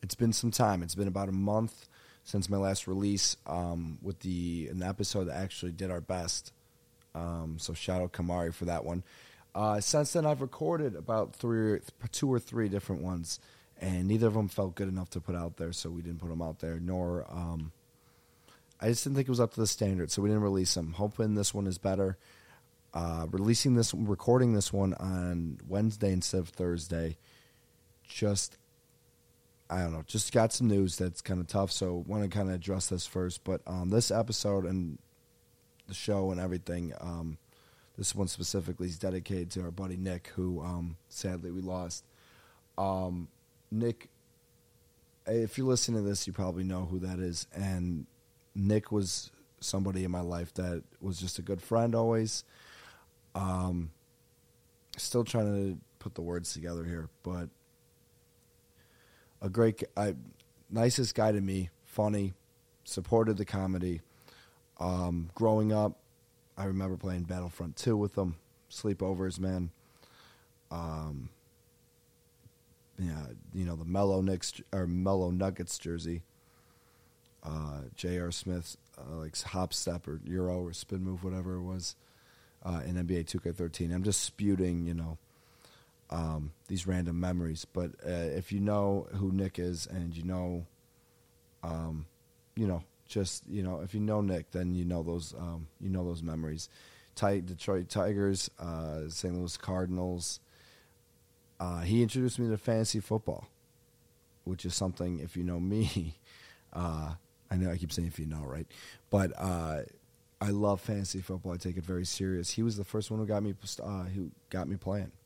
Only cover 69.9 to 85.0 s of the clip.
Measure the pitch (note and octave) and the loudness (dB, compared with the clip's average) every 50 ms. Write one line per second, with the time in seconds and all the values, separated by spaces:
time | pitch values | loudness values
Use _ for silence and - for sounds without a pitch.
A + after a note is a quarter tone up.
69.9 | _ - - - - - - - - - _ _ _ _ _ _ - E2+ E2+ E2 | _ -20 -20 -20 -20 -20 -20 -20 -20 -20 _ _ _ _ _ _ -8 -6 -6 -4
70.9 | D#2+ D#2 D#2 D#2 D2 C#2 B1 - - _ _ _ _ _ _ _ _ _ _ _ | -4 -4 -4 -6 -6 -6 -8 -10 -14 _ _ _ _ _ _ _ _ _ _ _
71.9 | _ _ _ _ _ _ _ _ _ _ _ - _ _ _ _ - _ _ _ | _ _ _ _ _ _ _ _ _ _ _ -20 _ _ _ _ -20 _ _ _
72.9 | _ - F#2 E2+ D#2 D#2 D2+ B1 A#1 G1+ - - - F#2+ F#2 F2 E2+ D#2+ D#2+ E2 | _ -4 -4 -2 -2 -4 -6 -8 -12 -14 -16 -10 -4 -4 -2 -2 -2 -4 -4 -2
73.9 | F2+ F#2+ G2+ G2 F#2+ F#2+ F#2+ F#2+ F#2+ F2 - - - - - - - G2 F#2 F2 | 2 4 4 4 4 4 4 2 2 0 -2 -6 -8 -10 -12 -6 -2 -2 0 2
74.9 | F2 F2+ F#2 F#2+ G2 F#2+ F#2 F2 F2+ F2+ F#2+ F#2+ F#2 - F2+ F2 - - - F2+ | 2 2 2 4 4 4 2 2 2 2 2 0 0 -2 -6 -8 -8 -8 -6 -4
75.9 | E2+ E2+ D#2+ E2 E2+ E2+ E2+ _ _ _ _ _ _ _ _ _ _ _ _ _ | -4 -4 -4 -4 -4 -4 -6 _ _ _ _ _ _ _ _ _ _ _ _ _
76.9 | _ _ _ _ _ _ _ _ _ _ - - D#2 D#2+ D#2 D2+ C#2+ C#2+ C#2 B1 | _ _ _ _ _ _ _ _ _ _ -10 -8 -6 -6 -6 -6 -6 -8 -10 -12
77.9 | - - - F2+ F2+ F2+ F2 F2 F2 - - F#2 F2+ F2+ E2 - - - _ _ | -12 -6 -4 -2 -2 0 -2 -2 -4 -6 -4 -4 -4 -4 -4 -6 -12 -16 _ _
78.9 | _ - - B1 D#2+ E2 D#2 D#2 D2+ - - - - F2+ F#2 F2 - - - - | _ -16 -14 -10 -10 -8 -8 -8 -8 -8 -8 -4 -2 -2 -2 -2 -2 -4 -2 -2
79.9 | F2+ F2 - - D#2 D#2 - - F2 F#2 F2+ F2+ F2+ F2+ F2+ F2 E2+ - - - | -4 -4 -4 -6 -8 -8 -6 -4 -2 0 0 0 0 -2 -2 -4 -6 -10 -8 -6
80.9 | - F#2+ F#2 F#2 F#2 F2 E2+ F#2+ F#2 F#2 F2+ F2+ F#2 F2+ F2 F2+ F#2 F2+ E2+ - | -4 -4 -2 -2 -4 -4 -4 -4 -4 -4 -4 -4 -4 -4 -4 -6 -6 -4 -6 -6
81.9 | - _ _ _ _ - _ - - - - - _ _ - F2+ F2 E2 C#2 - | -8 _ _ _ _ -20 _ -20 -20 -20 -20 -20 _ _ -6 -4 -4 -2 -2 -2
82.9 | F2+ F2 F2 E2+ F#2 F2 E2 - - F#2 - E2+ E2+ F2+ F2+ E2+ D#2+ - F2 E2 | -2 -2 0 2 0 0 0 -2 -4 -4 -2 -2 -4 -2 -4 -6 -2 -2 -2 0
83.9 | E2+ F2+ F#2 G#2 G2 - - - - - G2+ G2+ G2+ F#2 F#2 F2+ F2 F2 E2+ E2+ | 0 0 2 2 2 2 0 -4 -4 0 2 2 4 4 4 2 2 0 0 -2
84.9 | F2 E2+ | -2 -2